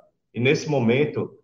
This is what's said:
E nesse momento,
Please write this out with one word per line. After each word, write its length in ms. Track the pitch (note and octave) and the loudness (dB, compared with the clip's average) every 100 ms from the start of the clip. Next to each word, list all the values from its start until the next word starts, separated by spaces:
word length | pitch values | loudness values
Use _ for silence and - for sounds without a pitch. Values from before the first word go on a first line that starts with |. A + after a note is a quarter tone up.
| _ _ _ | _ _ _
E 80 | A2 | -2
nesse 280 | C3+ D3+ D3 | 0 0 0
momento, 720 | C#3 A2+ C3 D3+ G#2+ - - | 0 2 2 0 -4 -8 -12